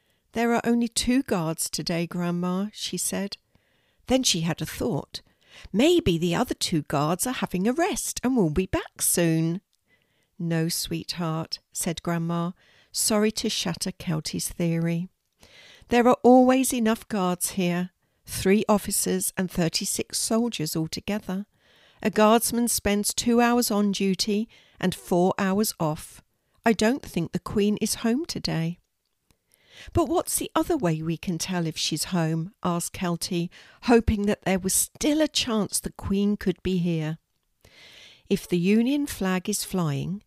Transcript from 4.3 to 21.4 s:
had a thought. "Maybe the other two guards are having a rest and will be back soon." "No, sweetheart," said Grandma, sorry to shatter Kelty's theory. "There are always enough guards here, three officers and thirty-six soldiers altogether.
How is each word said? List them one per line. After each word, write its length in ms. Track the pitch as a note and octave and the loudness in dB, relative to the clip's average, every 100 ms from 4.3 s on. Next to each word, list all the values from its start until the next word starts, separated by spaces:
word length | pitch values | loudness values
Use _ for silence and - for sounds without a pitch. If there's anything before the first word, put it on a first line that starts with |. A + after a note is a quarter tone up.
| F3+ | 0
had 180 | E3 D#3 | -2 -2
a 60 | D#3+ | -6
thought. 560 | - B3 C#3+ - - - _ _ - - | -4 -2 -2 -4 -12 -18 _ _ -20 -4
"Maybe 460 | F#3+ D4 F4 - E3 | 2 4 6 4 2
the 160 | F3 | 2
other 200 | E3+ B3 | 0 -2
two 280 | - - E3 | -2 -2 -2
guards 440 | C#3+ C#3+ D3+ F3+ B3+ | 0 0 0 0 -2
are 60 | |
having 340 | B3+ F#3+ F3+ G3 | -4 -4 -2 0
a 60 | |
rest 480 | C4 F4+ C#4 - - | 0 0 -2 -6 -4
and 140 | B3 C4 | 0 2
will 140 | E3+ | 2
be 160 | D3+ F#3+ | 0 -2
back 340 | D#4+ A4+ - | -4 -4 -4
soon." 640 | - - E3+ D#3+ E3 F3 - _ _ _ _ _ _ - | 0 2 2 2 0 -2 -8 _ _ _ _ _ _ -8
"No, 300 | E3+ E3 E3 | -2 0 0
sweetheart," 920 | - - E3 - - E3+ D#3+ D#3+ - _ | -2 -4 -6 -8 -6 -4 -4 -6 -10 _
said 300 | - - D#3+ | -6 -6 -4
Grandma, 500 | - E3+ E3 E3+ E3+ - _ _ _ | -2 -2 -2 -2 -4 -6 _ _ _
sorry 380 | - - G#3+ G#3+ | -4 0 2 2
to 160 | - A3 | 0 -4
shatter 440 | - F#3 E3+ F#3+ | -2 -4 -4 -6
Kelty's 560 | - - D#3 - F3 - | -6 -4 -4 -4 -6 -6
theory. 600 | - E3+ E3 E3 E3+ F#3 _ _ _ - - - - - | -2 -2 0 0 -2 -4 _ _ _ -20 -20 -20 -20 0
"There 180 | A#3+ A#3 | 4 6
are 120 | B3 | 6
always 500 | A#3 B3+ B3+ C4 C4 | 8 10 8 6 2
enough 360 | B3+ A3 A3+ - | 2 2 0 -2
guards 420 | G#3+ F#3 F3+ - | -2 0 0 -2
here, 400 | - F3 F3 F3+ - _ _ | 0 0 0 -2 -8 _ _
three 400 | - - F#3+ G#3 - | -12 -2 2 4 4
officers 640 | G#3 - G3 - F#3 - - | 0 0 -2 -2 -2 -2 -4
and 140 | F#3 | -4
thirty-six 680 | - E3 - G3 - - - | 0 0 0 -4 -6 -6 -6
soldiers 580 | - A3+ A#3+ - D#3 D#3+ | -2 0 0 -4 -4 -4
altogether. 680 | D#3+ - - G#3 - F#3 | -4 -6 -6 -6 -6 -8